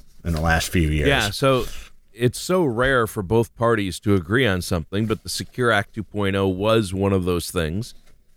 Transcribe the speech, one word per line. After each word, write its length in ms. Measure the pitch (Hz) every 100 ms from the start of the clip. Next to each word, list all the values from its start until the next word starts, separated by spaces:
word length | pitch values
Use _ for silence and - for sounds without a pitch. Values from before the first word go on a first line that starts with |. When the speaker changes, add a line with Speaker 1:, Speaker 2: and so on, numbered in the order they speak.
| - -
Speaker 1:
in 100 | 85
the 80 | 80
last 280 | 80 82 -
few 180 | 92 78
years. 200 | 76 73
Speaker 2:
Yeah, 240 | 139 104
so 340 | - 135 131 107 - - - -
it's 260 | 110 120 -
so 240 | - 185
rare 440 | 156 113 131 131 113
for 160 | 110
both 320 | 90 113 117 -
parties 440 | 117 113 98 -
to 120 | 107
agree 320 | 98 78 117 120
on 160 | 92
something, 460 | 85 87 78 101 110
but 160 | 113
the 60 | -
Secure 420 | - 98 - 123
Act 220 | 104 98 -
two 80 |
point 320 | 95 104 98 98
oh 120 | 98
was 460 | 92 104 113 98
one 180 | 95 98
of 120 | 95 90
those 260 | 85 -
things. 440 | 90 78 92 120 - - - _